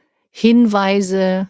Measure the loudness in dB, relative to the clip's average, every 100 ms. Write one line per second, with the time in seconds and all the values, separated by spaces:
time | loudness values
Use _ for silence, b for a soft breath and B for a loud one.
0 | _ _ _ -2 2 4 2 0 0 -2
1 | -2 -2 -2 -2